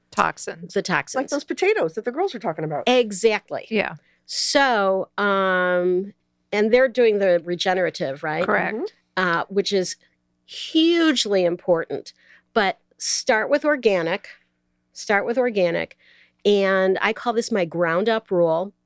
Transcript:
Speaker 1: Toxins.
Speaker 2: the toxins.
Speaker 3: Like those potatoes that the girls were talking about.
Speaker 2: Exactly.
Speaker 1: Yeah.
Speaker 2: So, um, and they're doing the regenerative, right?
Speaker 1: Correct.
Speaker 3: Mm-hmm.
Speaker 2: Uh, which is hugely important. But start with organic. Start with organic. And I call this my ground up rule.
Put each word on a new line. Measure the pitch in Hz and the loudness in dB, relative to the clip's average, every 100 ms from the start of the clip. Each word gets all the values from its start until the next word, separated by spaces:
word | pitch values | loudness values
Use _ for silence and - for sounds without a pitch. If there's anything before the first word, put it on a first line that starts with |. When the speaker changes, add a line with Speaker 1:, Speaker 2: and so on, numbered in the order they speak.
| _ | _
Speaker 1:
Toxins. | - 160 - - 170 170 | -2 -2 -4 -12 -14 -8
Speaker 2:
the | 196 | -6
toxins. | 190 151 - 262 | -2 -2 -2 -6
Speaker 3:
Like | - | -4
those | 285 | -4
potatoes | - 277 370 440 165 | -6 -2 0 0 -2
that | 214 | -4
the | 240 | -6
girls | 269 392 | -4 -4
were | 214 | -4
talking | 202 160 | -6 -6
about. | 156 147 - | -6 -2 0
Speaker 2:
Exactly. | 247 220 190 220 208 - 139 - | 2 0 0 0 0 -6 -10 -4
Speaker 1:
Yeah. | 220 - 151 _ _ - | -2 -2 -6 _ _ -10
Speaker 2:
So, | - - 285 269 220 196 190 - - | -4 0 2 4 2 2 0 -2 -2
um, | 202 196 190 185 180 180 180 180 202 - _ _ - | 0 2 2 2 2 2 2 0 -2 -12 _ _ -4
and | 208 214 | 0 4
they're | 247 262 | 4 4
doing | 233 226 208 | 4 2 4
the | 190 175 | 2 2
regenerative, | 170 175 190 185 175 - 143 143 | 0 -4 0 0 0 -2 -6 -6
right? | 156 160 | -6 -4
Speaker 1:
Correct. | 185 202 170 214 | 0 0 -2 -4
Speaker 3:
Mm-hmm. | 403 _ _ - | -8 _ _ -2
Speaker 2:
Uh, | 180 170 - | 0 0 -2
which | 196 185 | -2 0
is | 196 - - _ _ _ _ | -2 -2 -8 _ _ _ _
hugely | - - - 320 330 339 320 254 208 196 175 | -20 -16 -2 2 4 4 2 2 2 2 2
important. | 175 - 170 - 143 - - _ - _ | 0 0 0 0 -8 -10 -20 _ -20 _
But | 226 190 - _ - | 0 0 -2 _ -10
start | - - - 220 202 | -6 -4 0 0 2
with | 277 | 0
organic. | 302 285 226 185 165 202 - - _ _ _ _ _ | 0 2 2 2 0 -4 -8 -20 _ _ _ _ _
Start | - - 202 226 | -10 -2 0 0
with | 247 | -2
organic. | 247 202 175 165 165 _ _ _ _ _ | 0 0 0 0 -6 _ _ _ _ _
And | 202 202 190 190 190 190 | 2 2 4 2 2 2
I | 202 | 0
call | 220 247 | -2 -4
this | 220 - | -2 -2
my | 214 | -2
ground | 170 170 170 170 220 | -2 0 0 2 0
up | 220 - | -2 0
rule. | 180 165 160 202 - | 0 2 0 -4 -10